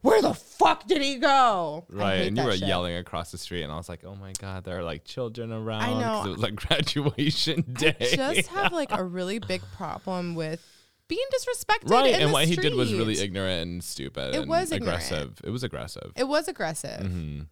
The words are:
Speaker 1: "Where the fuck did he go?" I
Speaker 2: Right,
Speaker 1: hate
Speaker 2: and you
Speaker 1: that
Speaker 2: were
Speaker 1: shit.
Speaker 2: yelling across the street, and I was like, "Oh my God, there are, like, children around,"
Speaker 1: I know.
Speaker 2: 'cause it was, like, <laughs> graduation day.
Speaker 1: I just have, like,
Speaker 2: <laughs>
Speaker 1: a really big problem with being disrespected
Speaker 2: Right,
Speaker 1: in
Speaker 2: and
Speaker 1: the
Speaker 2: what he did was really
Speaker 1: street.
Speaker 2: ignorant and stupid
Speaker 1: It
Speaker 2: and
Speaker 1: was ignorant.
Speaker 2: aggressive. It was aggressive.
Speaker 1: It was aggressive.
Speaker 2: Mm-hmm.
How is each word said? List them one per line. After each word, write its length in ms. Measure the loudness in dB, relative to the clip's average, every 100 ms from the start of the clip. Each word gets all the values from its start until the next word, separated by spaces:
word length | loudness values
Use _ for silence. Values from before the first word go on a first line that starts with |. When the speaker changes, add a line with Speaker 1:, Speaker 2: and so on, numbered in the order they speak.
Speaker 1:
"Where 200 | 8 8
the 120 | 6
fuck 540 | 0 -8 4 4 4 0
did 140 | 2
he 140 | 2 2
go?" 680 | 4 6 6 4 -2 -6 -10
I 40 | -2
Speaker 2:
Right, 220 | 2 2
Speaker 1:
hate 100 | 2
Speaker 2:
and 80 | 2
you 60 |
Speaker 1:
that 60 | 0
Speaker 2:
were 80 | 0
Speaker 1:
shit. 100 | 2
Speaker 2:
yelling 280 | 0 0 -4
across 360 | -4 -6 -6
the 60 | -10
street, 260 | -8 -6
and 80 | -6
I 60 | -8
was 100 | -10
like, 160 | -12
"Oh 120 | -14 -14
my 180 | -10 -10
God, 240 | -8 -8
there 160 | -6 -6
are, 40 |
like, 220 | -6 -8 -10
children 460 | -8 -8 -6 -8
around," 300 | -6 -4 -2
Speaker 1:
I 100 | -2
know. 240 | 0 -2 -2
Speaker 2:
'cause 80 | -4
it 60 |
was, 80 | -2
like, 140 | -4 -4
<laughs> 120 | -2
graduation 960 | 0 0 0 0 0 0 2 0 0 -2
day. 220 | 2 2 2
Speaker 1:
I 340 | 0 2 2 0
just 140 | 0
have, 240 | 0 0
like, 180 | 0 0
Speaker 2:
<laughs> 60 | -2
Speaker 1:
a 60 |
really 360 | -2 -4 -4 -4
big 220 | -4 -6 -6 -10
problem 580 | -8 -6 -4 -4 -4 -4
with 300 | -4 -6 -12 _ _ _ _
being 180 | -4 0 -2
disrespected 540 | -2 -4 0 0 4
Speaker 2:
Right, 240 | 6 6
Speaker 1:
in 80 | 6
Speaker 2:
and 80 | 4
Speaker 1:
the 40 |
Speaker 2:
what 120 | 6 4
he 100 | 4
did 200 | 2 2
was 180 | 2
really 220 | 2 2 2
Speaker 1:
street. 100 | 0
Speaker 2:
ignorant 340 | 0 0 0
and 200 | -2 -6
stupid 520 | -8 -8 -6 -6 -4 -2
Speaker 1:
It 60 |
Speaker 2:
and 80 | 0
Speaker 1:
was 220 | 0 0
ignorant. 300 | -2 0 -2
Speaker 2:
aggressive. 380 | -2 -4 -4 -8
It 60 | -6
was 140 | -4
aggressive. 480 | -6 -6 -10 -10 -12 -2
Speaker 1:
It 100 | 2
was 200 | 2 0
aggressive. 540 | -4 -4 -4 -8 -6
Speaker 2:
Mm-hmm. 380 | -4 -4 -4 -8 -12